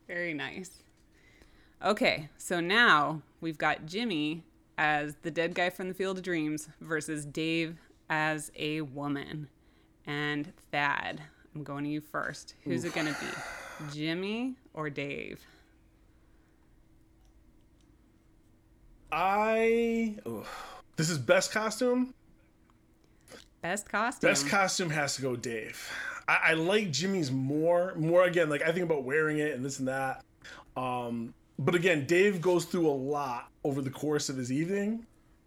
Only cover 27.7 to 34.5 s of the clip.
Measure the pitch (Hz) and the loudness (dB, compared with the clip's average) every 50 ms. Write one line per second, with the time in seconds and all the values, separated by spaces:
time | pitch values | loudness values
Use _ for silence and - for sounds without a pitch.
27.7 | 175 175 180 185 175 165 156 165 170 180 185 180 165 175 165 151 143 147 165 165 | 4 4 2 0 0 0 2 6 6 8 6 6 6 4 2 2 2 2 2 2
28.7 | 165 185 180 165 160 143 123 127 143 156 156 151 151 151 151 151 139 123 131 139 | 2 2 2 2 0 0 0 0 2 2 2 2 2 2 0 0 -2 -2 -4 -6
29.7 | 131 135 131 131 131 135 135 131 123 - - _ _ _ - - - - - - | -4 -4 -2 -2 0 0 -2 -2 -4 -6 -10 _ _ _ -20 -20 -20 -20 -18 -12
30.7 | - 131 127 127 123 123 120 120 120 117 113 - - _ _ _ _ - 131 175 | -8 -6 -4 -2 -2 -2 -2 -4 -4 -4 -6 -8 -12 _ _ _ _ -2 2 2
31.7 | 170 175 165 185 165 151 131 - 170 180 196 208 190 170 151 185 175 170 160 - | 4 4 6 4 4 4 4 4 6 6 6 6 4 2 2 4 4 2 2 0
32.7 | - 180 160 156 139 131 131 143 147 143 143 131 117 127 - - - _ - 147 | 0 2 4 4 2 2 0 -2 -2 -2 -2 -4 -4 -6 -8 -12 -10 _ -2 -2
33.7 | 135 143 131 131 - - 143 151 151 143 - - 135 131 127 123 | 0 0 -2 -4 -4 -4 -2 0 0 0 0 -2 -4 -4 -2 -2